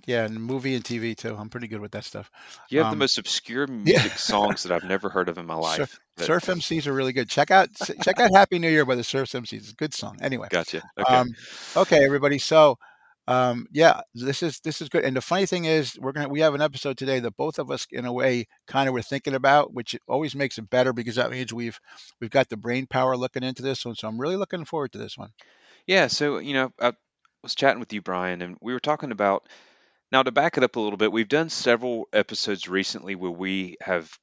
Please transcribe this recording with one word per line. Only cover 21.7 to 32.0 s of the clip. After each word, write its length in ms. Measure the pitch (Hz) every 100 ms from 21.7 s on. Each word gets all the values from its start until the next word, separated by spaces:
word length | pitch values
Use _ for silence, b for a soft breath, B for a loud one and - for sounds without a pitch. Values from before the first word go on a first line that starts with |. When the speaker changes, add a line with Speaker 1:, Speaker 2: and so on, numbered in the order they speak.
| - B B B _
Speaker 1:
we've 100 | 117
got 180 | 139 127
the 80 | 110
brain 320 | 113 127 131
power 280 | 131 131 127
looking 280 | 127 131
into 180 | 127 127
this 220 | 131 131
one. 100 | 120
So 140 | 110 110
I'm 120 | 113
really 140 | 143
looking 300 | 190 190 180
forward 260 | 151 160 135
to 60 | -
this 180 | 110 -
one. 140 | 104 _ b b b b -
Speaker 2:
Yeah, 220 | 185 135
so, 300 | - 147 110
you 160 | 123
know, 180 | 135 131 -
I 140 | 120 - _ _ _ _
was 100 | -
chatting 240 | - 135 120
with 140 | 113
you, 100 | 104
Brian, 400 | 92 92 92 87
and 140 | 90 92
we 120 | 113
were 80 | 127
talking 320 | 147 151 143
about, 340 | 104 101 98 b b b b b b _
now 140 | 131
to 80 | 131
back 240 | 120 160 -
it 80 |
up 100 | 127
a 60 | 120
little 160 | 104 101
bit, 160 | 107
we've 160 | 107 104
done 220 | 147 160
several 580 | - 127 117 127 117